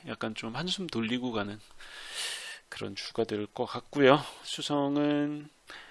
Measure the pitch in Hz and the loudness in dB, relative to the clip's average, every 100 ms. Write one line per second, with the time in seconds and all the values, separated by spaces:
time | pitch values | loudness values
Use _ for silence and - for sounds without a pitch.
0 | - 113 117 110 117 120 175 180 180 113 | -8 -4 -4 -4 -6 -4 -2 -2 -2 -2
1 | 113 123 123 113 104 104 - - - - | 0 0 0 -2 -2 -4 -12 -16 -16 -14
2 | - - - - - - - - 104 98 | -10 -6 -4 -6 -8 -12 -12 -8 -6 -6
3 | - - 113 107 104 - 117 123 - 147 | -4 -2 0 0 -2 -4 -4 -4 -4 6
4 | 135 147 139 - - - 147 147 139 143 | 10 10 6 -10 -8 -6 0 2 2 2
5 | 147 147 147 147 147 - - - - | 2 2 0 -2 -10 -18 -18 -18 -16